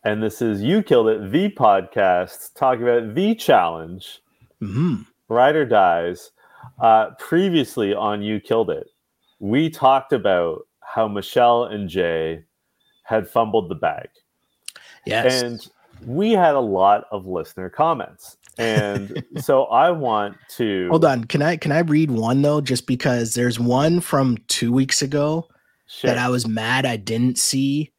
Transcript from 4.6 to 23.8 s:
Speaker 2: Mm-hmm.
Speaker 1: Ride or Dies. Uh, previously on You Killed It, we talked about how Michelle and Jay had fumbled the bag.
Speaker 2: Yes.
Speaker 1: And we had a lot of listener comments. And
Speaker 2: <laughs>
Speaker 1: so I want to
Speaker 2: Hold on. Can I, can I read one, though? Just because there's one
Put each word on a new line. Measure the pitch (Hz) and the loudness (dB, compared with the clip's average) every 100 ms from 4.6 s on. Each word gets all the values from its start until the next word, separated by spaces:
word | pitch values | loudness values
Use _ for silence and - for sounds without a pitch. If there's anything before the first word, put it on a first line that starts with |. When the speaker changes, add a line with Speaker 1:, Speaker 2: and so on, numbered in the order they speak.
Speaker 2:
Mm-hmm. | 101 110 170 113 - _ _ | -6 -2 -2 -2 -8 _ _
Speaker 1:
Ride | 113 135 156 | 2 2 2
or | 131 | 2
Dies. | 107 92 85 87 90 - _ _ - - - | 4 4 2 -2 -8 -16 _ _ -20 -20 0
Uh, | 117 110 - - | 4 4 2 -6
previously | - 165 196 170 123 - 101 | -2 0 2 0 -2 -2 -2
on | 101 104 104 | -2 -2 -4
You | 104 107 | -4 -6
Killed | - 113 95 | 0 0 0
It, | 78 - _ _ _ _ _ | -4 -10 _ _ _ _ _
we | 101 123 160 | -2 0 0
talked | 160 131 135 - | 2 4 4 2
about | 127 98 90 85 78 - _ | -2 2 2 0 -4 -14 _
how | - - 110 | -8 -4 -2
Michelle | 101 95 - 120 120 | -4 -4 2 4 4
and | 120 104 95 | 0 -6 -6
Jay | 92 85 82 80 80 _ _ _ _ _ _ | -2 -2 -2 -4 -8 _ _ _ _ _ _
had | - 110 92 | -4 -4 0
fumbled | 120 110 110 87 | -2 0 -2 -2
the | |
bag. | 87 80 73 62 _ _ _ _ _ - - - - | -6 -4 -6 -12 _ _ _ _ _ -20 -20 -20 -16
Speaker 2:
Yes. | - 110 127 127 | -4 0 0 0
Speaker 1:
And | 120 117 - _ _ - 120 | -4 -8 -16 _ _ -20 -8
we | 135 214 | -2 2
had | 214 170 | 4 4
a | 143 | 2
lot | 117 92 98 104 - | 0 4 4 4 0
of | 104 92 | -10 -6
listener | 90 80 - 92 | -8 -8 -10 -12
comments. | - 160 143 - _ - _ _ - | -2 0 0 -6 _ -20 _ _ -6
And | 113 107 104 101 101 - - | 0 0 0 -4 -8 -12 -12
Speaker 2:
<laughs> | 160 | -8
Speaker 1:
so | 135 135 | 0 0
I | - 120 165 | 2 2 2
want | 170 127 107 101 - _ - | 0 -2 -2 -4 -10 _ -6
to | 113 98 90 | -2 -2 0
Speaker 2:
Hold | 165 | 2
on. | 165 127 | 2 0
Can | 117 151 | -2 -2
I, | 151 165 | -2 -2
can | 151 | -2
I | 151 | 0
read | 170 151 156 | 2 0 2
one, | 117 113 135 | 0 0 2
though? | 147 151 | 2 0
Just | 135 123 - | -2 -4 -2
because | 127 143 123 113 | -2 0 0 -2
there's | 120 123 113 | -2 -2 0
one | 120 123 | 0 2